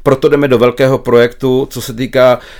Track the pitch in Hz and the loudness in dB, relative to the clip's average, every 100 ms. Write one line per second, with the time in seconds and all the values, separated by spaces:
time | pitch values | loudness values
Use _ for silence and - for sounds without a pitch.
0 | - 131 156 143 143 123 120 120 131 131 | -2 0 2 0 2 2 0 0 0 0
1 | 127 120 120 - 131 127 135 127 113 113 | 0 2 2 -2 -2 -2 -4 -8 -12 -10
2 | 127 135 127 123 - - | -6 2 2 2 -4 -8